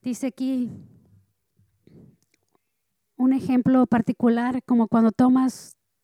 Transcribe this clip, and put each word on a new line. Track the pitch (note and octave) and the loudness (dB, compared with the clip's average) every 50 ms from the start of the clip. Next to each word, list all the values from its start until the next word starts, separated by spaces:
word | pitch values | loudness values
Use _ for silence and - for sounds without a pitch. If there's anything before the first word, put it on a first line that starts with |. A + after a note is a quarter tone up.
Dice | _ C4 A#3+ - - C4 | _ -10 -10 -6 -8 -8
aquí | - - C4 C4 C4+ B3+ B3 A3 - - - - _ _ _ _ _ _ _ _ _ _ _ _ _ _ _ _ _ _ _ _ _ - - - _ _ _ _ _ _ _ _ _ _ _ _ _ _ _ _ _ _ _ _ _ | -8 -6 -6 -4 -4 -4 -6 -6 -10 -16 -20 -20 _ _ _ _ _ _ _ _ _ _ _ _ _ _ _ _ _ _ _ _ _ -20 -20 -20 _ _ _ _ _ _ _ _ _ _ _ _ _ _ _ _ _ _ _ _ _
un | - B3+ C4 C4 | -2 0 0 0
ejemplo | C4+ - - B3+ B3 B3 C4+ C4 B3+ B3 A3+ | 0 -2 0 -2 0 2 2 4 2 2 2
particular, | - A#3 A3+ - B3 _ - A#3+ A#3 A#3 A#3+ B3 B3+ B3+ - | 0 -2 0 -2 -4 _ 0 0 0 0 -2 -4 -6 -6 -4
como | - B3+ A#3 A3+ G#3+ | -2 0 0 2 2
cuando | - A#3 A3+ A3+ | 2 2 2 2
tomas | - - B3+ B3+ B3+ C4 C4 C4 - - - - - _ _ _ _ _ | 2 2 2 2 4 2 0 -2 -4 -8 -20 -20 -20 _ _ _ _ _